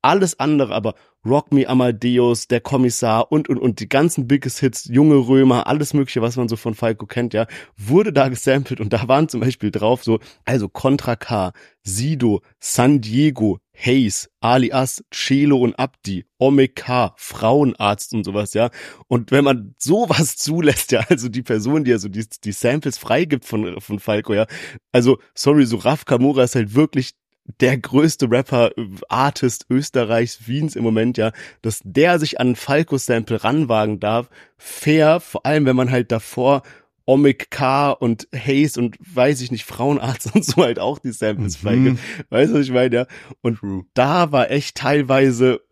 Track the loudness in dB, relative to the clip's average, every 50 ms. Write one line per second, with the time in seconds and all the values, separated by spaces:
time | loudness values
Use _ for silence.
0 | 2 2 2 2 2 0 -2 _ -2 0 2 2 0 0 -2 -4 -4 -4 -8 _
1 | _ _ _ _ _ 0 0 0 0 _ 0 0 2 2 2 2 2 2 0 -2
2 | -2 0 2 2 2 2 2 -2 -2 _ -4 -4 _ -2 0 0 0 0 0 -2
3 | -2 0 0 0 0 _ 0 -2 0 0 -4 0 0 -2 -2 -2 -8 -2 0 0
4 | 0 0 0 -2 0 0 0 0 0 -4 -6 -2 -4 -4 -4 -4 -10 0 2 4
5 | 6 6 6 4 4 4 4 4 6 4 4 2 0 -2 -2 -2 -2 -2 -2 -2
6 | -2 -2 -2 -2 -2 -2 -2 -4 -4 -4 -4 -6 -6 -8 -6 -2 -2 -4 -2 -4
7 | -8 -8 -6 -6 -6 -2 -2 -4 -4 -4 -8 -20 -20 _ _ -14 -4 2 2 2
8 | 2 4 2 2 2 2 0 -2 0 0 0 0 0 -4 -6 -6 -4 -2 -2 -2
9 | 2 2 2 2 2 0 -2 -4 -2 -4 -4 _ -6 -4 -4 0 0 0 0 0
10 | 0 -2 -2 -2 -2 -12 -20 _ _ -4 -2 -2 -2 -4 _ -2 0 0 0 0
11 | 0 -4 -6 -6 -6 -6 -4 -2 -2 -4 -6 -12 -20 _ _ _ _ -8 -6 -4
12 | -2 -2 -2 0 2 0 0 0 _ _ _ _ -10 -6 0 2 4 4 4 2
13 | 0 -2 0 2 2 2 0 0 -2 -2 -2 -2 _ _ _ _ -2 0 2 2
14 | 2 0 -2 -6 -10 _ _ _ 2 4 4 4 4 2 0 -2 -2 -2 -6 -12
15 | -16 _ -10 -8 -2 0 2 2 4 4 4 2 2 0 0 -2 -6 -6 _ _
16 | _ -8 -8 -8 -10 _ _ _ 2 4 6 4 4 2 _ -10 -8 -4 -2 -2
17 | -2 -2 _ _ -18 -18 -10 -2 0 2 2 4 2 0 0 _ -2 -2 -2 -2
18 | -6 -8 -6 -6 -6 -4 -4 -4 -6 -2 -2 -2 -2 -2 -2 -10 -20 -20 -20 -20
19 | -6 _ -2 -2 0 2 2 2 4 2 2 0 -4 -16 -16 _ -2 0 0 0
20 | 2 0 2 0 0 -2 -2 -8 -6 -4 -2 2 2 2 2 2 -2 0 0 0
21 | 2 0 -2 -2 -2 -6 -8 -8 -4 -2 -2 -2 0 0 -2 0 2 2 0 0
22 | 0 -6 -8 -8 -10 _ -14 -12 -10 -10 -8 -2 -2 -2 -2 0 -4 -6 -8 -8
23 | -4 -2 0 0 0 -2 -4 -6 -4 -6 -6 -4 -4 -4 -8 -10 -10 -10 -10 -8
24 | -4 -2 -2 -2 -2 -2 0 0 0 -2 -4 -16 -16 -16 -18 -20 _ _ 0 2
25 | 4 4 2 2 _ _ _ -2 0 2 4 4 4 2 0 -2 0 0 0 0
26 | 0 -2 0 2 2 2 2 2 0 2 0 -2 -4 0 2 2 2 2 0 -4
27 | -6 -6 _ _ _ _ _ _ _ -20 -2 _ 2 2 2 -2 -4 0 2 2
28 | 2 2 2 0 0 0 2 0 0 0 2 2 2 2 0 -4 -10 -10 -12 -18
29 | -8 _ 0 0 0 0 0 0 -2 -2 -2 -2 -6 _ -2 -2 -2 -2 -2 -2
30 | 0 0 0 0 0 -2 -6 -14 -8 -6 -4 -4 -4 -4 -4 -2 -2 0 2 2
31 | 0 0 0 0 -2 -2 -4 -8 -20 -20 -20 _ -8 -8 -8 -8 _ -4 0 2
32 | 2 4 2 0 0 -4 -4 -2 -2 -2 -2 -2 -4 -2 0 0 0 _ -4 -6
33 | -2 -2 -2 -2 -2 -4 -6 -2 -2 0 0 0 0 0 0 0 0 -2 -2 -4
34 | -4 -2 -2 -2 -4 _ _ -20 -20 _ _ _ -20 -18 -16 -6 0 2 4 4
35 | 6 4 4 2 0 -8 -12 -6 _ 0 0 2 2 4 2 2 2 2 0 0
36 | 0 _ -2 -4 -4 -8 -6 -2 2 2 2 2 -2 -10 -20 _ _ _ _ _
37 | _ 2 4 6 6 4 4 _ -6 _ -4 0 0 2 2 2 2 0 0 0
38 | 0 -2 -2 -2 -6 _ -12 -8 -4 -2 2 2 2 0 0 -2 -4 -4 -6 _
39 | -20 -8 0 2 2 2 2 -2 -6 -8 -8 -10 -10 -14 -8 -4 -2 0 0 -2
40 | -2 -4 -6 -6 -8 0 0 0 0 2 0 2 2 2 0 -2 -4 -6 -6 -6
41 | _ -10 -8 -4 -4 -4 -2 -2 -4 -6 -6 -6 -2 0 2 2 2 2 0 -2
42 | -6 -12 -14 -14 -14 _ 0 2 2 2 2 0 0 0 2 2 2 2 2 0
43 | -2 _ -10 -20 -20 -20 -20 _ -4 -4 -4 -4 -6 -8 -8 -8 -8 _ _ 0
44 | 0 2 2 0 0 2 2 0 0 0 -2 -4 -4 -6 -12 -6 -2 0 0 0
45 | 2 2 2 4 4 2 4 4 2 2 2 0 _ _